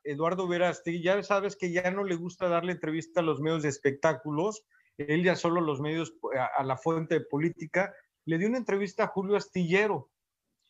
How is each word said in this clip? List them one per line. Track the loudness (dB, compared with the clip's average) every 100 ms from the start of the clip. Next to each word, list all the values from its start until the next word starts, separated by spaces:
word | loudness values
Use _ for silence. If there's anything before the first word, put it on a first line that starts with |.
Eduardo | -8 -2 -2 0 0
Verástegui. | 2 2 0 -4 -2
Ya | 2 2
sabes | 2 0 0
que | -4 -2
ya | 0 0
no | 0
le | -2 -4
gusta | -6 -2 0
darle | 0 0
entrevista | -4 -4 -4 -2 0
a |
los | 2 2
medios | 0 0
de | 0
espectáculos, | 0 0 2 2 2 -2 -2 -2 -4 _ _ _ -10
él | -2 2
ya | 2 2
solo | 2 2
a |
los | 0 -2
medios, | -2 -2 -4 -8 -6 -2
a, | -2 0
a |
la | -2 -2
fuente | 0 -2 0 -2
política. | 0 0 0 -2 -4 -2 -2 -4 _ _
Le | -4 0
dio | 0
una | -2
entrevista | 0 -2 -2 0
a | -2
Julio | 0 0 0
Astillero | 0 -2 2 4 2 0 -6 _ _ _ _ _ _